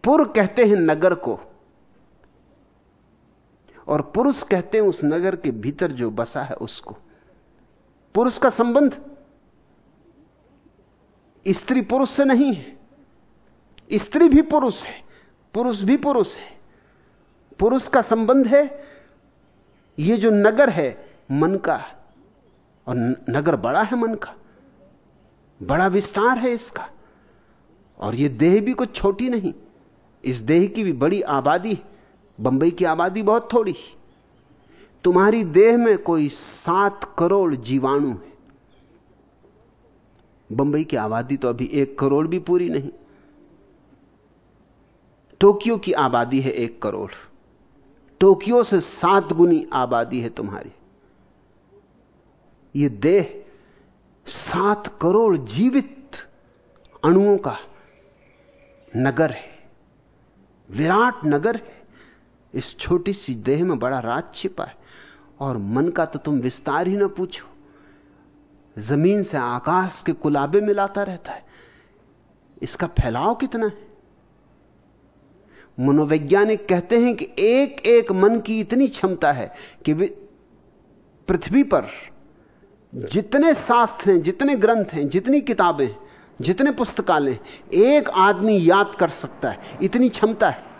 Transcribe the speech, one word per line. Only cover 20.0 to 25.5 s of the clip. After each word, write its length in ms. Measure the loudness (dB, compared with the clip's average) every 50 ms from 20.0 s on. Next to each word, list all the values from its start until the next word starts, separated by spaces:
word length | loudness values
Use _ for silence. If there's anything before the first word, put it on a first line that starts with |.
| 0 0 2
जो 140 | 2 4 4
नगर 400 | 4 6 4 4 4 4 2 4
है 480 | 2 0 -4 -4 -6 -10 -20 -20 _ _ _ -4
मन 240 | 0 0 0 0 0
का, 300 | -2 -2 -4 -4 -4 -6 -14 -20 -20 -20 _ _ _ _ _ _ _ _ _ _ _ _ _ _ _ _
और 80 | -6 -4
न-, 220 | -2 -2 -2 -4 -4 -6 -4
नगर 260 | -4 -2 0 0 -2
बड़ा 260 | 0 -2 -2 0 0
है 140 | 0 0 -2
मन 180 | -2 -2 -4 -4
का, 200 | -6 -10 -14 -16 -20 _ _ _ _ _ _ _ _ _ _ _ _ _ _ _ _ _ _ _ _ _ _